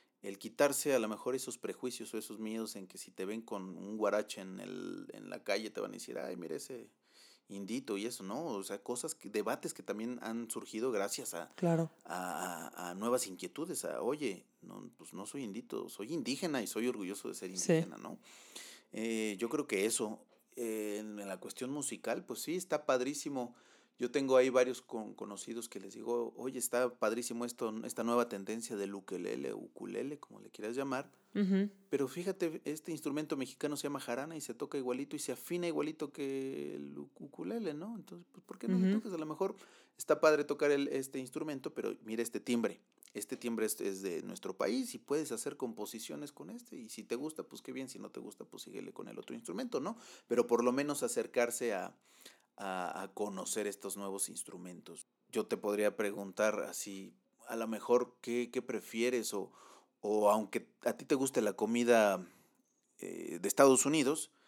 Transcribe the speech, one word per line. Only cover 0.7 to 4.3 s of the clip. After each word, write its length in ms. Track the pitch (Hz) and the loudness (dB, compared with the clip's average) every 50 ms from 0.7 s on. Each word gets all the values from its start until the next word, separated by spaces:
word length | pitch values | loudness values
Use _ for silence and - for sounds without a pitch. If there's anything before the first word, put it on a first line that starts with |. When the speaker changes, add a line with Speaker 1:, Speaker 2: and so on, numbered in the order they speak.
| 135 - - 147 135 | 6 2 2 4 4
Speaker 1:
a 60 | 123 | 4
lo 80 | 110 107 | 4 2
mejor 260 | 107 101 - 127 131 | -2 -4 -2 -2 -2
esos 240 | 131 - 127 117 - | -2 -4 -6 -8 -8
prejuicios 560 | - 123 117 - - 127 123 - 110 110 - | -6 -8 -6 -4 -4 -6 -4 -6 -8 -6 -6
o 40 | 110 | -6
esos 220 | 110 - 110 104 | -6 -6 -8 -8
miedos 360 | 110 107 110 113 110 110 - | -6 -4 -4 -4 -4 -4 -6
en 120 | 104 95 92 | -10 -12 -12
que 100 | - - | -12 -14
si 100 | - - | -14 -14
te 160 | - - 95 | -8 -6 -4
ven 160 | 98 107 113 | -4 -4 -6
con 220 | 113 - 110 98 92 95 90 85 | -6 -6 -8 -6 -6 -8 -8 -10
un 200 | 92 101 107 107 | -8 -6 -2 2
guarache 440 | 107 101 101 107 107 - | 4 4 4 4 2 0